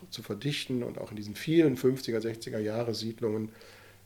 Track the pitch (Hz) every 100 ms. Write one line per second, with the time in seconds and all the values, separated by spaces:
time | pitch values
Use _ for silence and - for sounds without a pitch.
0 | - - 110 104 139 147 - 127 120 -
1 | - 110 104 104 - 165 151 123 127 131
2 | - 113 113 113 - 117 107 110 120 101
3 | 110 113 113 110 110 - - - - -